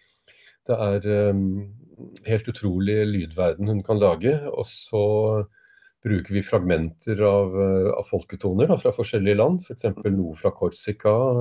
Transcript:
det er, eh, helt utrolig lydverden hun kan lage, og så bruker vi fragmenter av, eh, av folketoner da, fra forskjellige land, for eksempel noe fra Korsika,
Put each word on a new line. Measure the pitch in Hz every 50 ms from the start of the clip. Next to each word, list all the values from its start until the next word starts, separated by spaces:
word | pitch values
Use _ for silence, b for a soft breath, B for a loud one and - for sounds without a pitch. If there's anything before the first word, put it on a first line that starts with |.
| b b b b b b b b b b b b _ -
det | 120 113
er, | 110 101 98 101 95 104
eh, | 104 104 104 101 98 98 98 95 95 98 101 101 104 120 - - - - - - - - - -
helt | 110 104 -
utrolig | 120 113 - 107 98 90 92 98 101 107 107 107 107
lydverden | 101 95 85 80 80 92 92 87 80 - 101
hun | 104 107 101 95
kan | - 110 104
lage, | 101 92 85 80 90 123 151 147 143 143 -
og | - 113
så | - - - - - - 107 101 104 107 107 110 110 107 107 101 b b b b b b b b b b _ _
bruker | - 107 90 - - 98
vi | 101 101
fragmenter | - - 104 87 92 87 80 80 80 - _ - 113 110 98 107
av, | 104 98 101 101 95 92
eh, | 98 98 95 95 95 92 90 -
av | - -
folketoner | - - 85 - - 101 92 - 98 90 98 135 165
da, | 180
fra | 120 - 131 -
forskjellige | - 113 - - 107 95 101 101 101
land, | 117 147 180 180 180
for | - 123
eksempel | - - 110 98 - - 104 95
noe | 98 90 82 80
fra | - - 98
Korsika, | - - 95 87 - - - - 104 - - 107 107 113 131 131 123 123